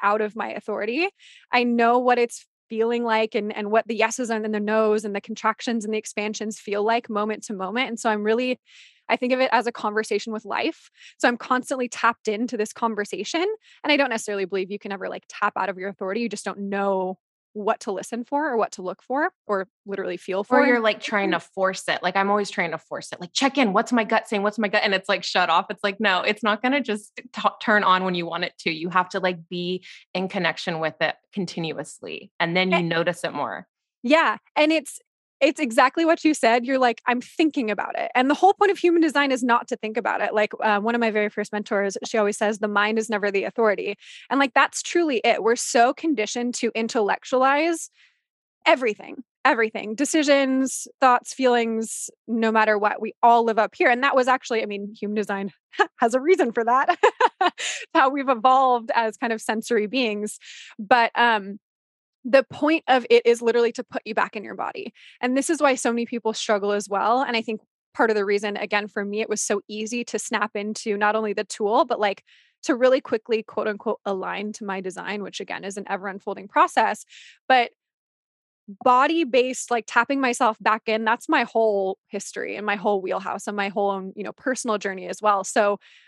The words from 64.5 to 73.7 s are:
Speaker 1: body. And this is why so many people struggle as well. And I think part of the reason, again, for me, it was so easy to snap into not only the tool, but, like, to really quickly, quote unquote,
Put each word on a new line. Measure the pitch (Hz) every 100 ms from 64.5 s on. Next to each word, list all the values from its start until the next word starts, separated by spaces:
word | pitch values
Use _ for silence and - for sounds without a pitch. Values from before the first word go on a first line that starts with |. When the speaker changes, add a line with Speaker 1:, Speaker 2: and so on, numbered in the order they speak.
Speaker 1:
body. | 196 - - - - - -
And | 247 262
this | 269
is | 311
why | 294
so | 262 247
many | 233 233
people | 240 220
struggle | 220 - 208 202
as | 202 196
well. | 196 208 247
And | 269 240
I |
think | 226 220 _ _ _
part | - 247
of | 214
the |
reason, | 202 202 208 202
again, | 214 208 208
for | -
me, | 202 208
it | 220
was | 214
so | - 202 -
easy | 214 220 240
to | - 214
snap | - 220 208 208
into | 208 214 226 202
not | 208 220
only | 214
the | 202
tool, | 208 - 208 240
but, | 285 220
like, | 208 - _ _ _ _
to | - 233
really | 254 262
quickly, | - 220 - 226
quote | - -
unquote, | 214